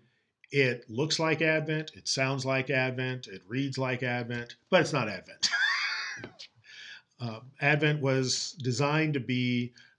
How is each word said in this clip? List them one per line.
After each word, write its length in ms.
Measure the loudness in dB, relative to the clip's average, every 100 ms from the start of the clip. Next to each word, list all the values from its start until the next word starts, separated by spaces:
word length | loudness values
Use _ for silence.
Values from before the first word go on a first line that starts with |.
| _ _ _ _ _
it 380 | 4 4 2 -4
looks 300 | -2 0 2
like 220 | 2 4
Advent, 500 | 4 2 2 -2 -4 -10
it 120 | -6
sounds 380 | 0 0 0 0
like 240 | 0 2
Advent, 580 | 0 0 0 -4 -4 -8
it 140 | -16 -6
reads 320 | -4 -2 -2
like 260 | -2 -2
Advent, 520 | -2 -2 -2 -6 -6 -14 2
but 100 | 4
it's 120 | 4
not 160 | 0 -2
Advent. 400 | -4 -10 -4 -2
<laughs> 60 | 0 0 0 -2 -4 -8 -10 -14 -14 -18 _ -20 -20 -18 -18 _ _
Uh, 220 | -10 -10 -14 -2
Advent 400 | 2 4 4 2
was 500 | 2 2 2 -2 -4 -6
designed 520 | -4 0 2 4 2
to 80 | 0
be 500 | -2 0 2 0 -2 -8 -20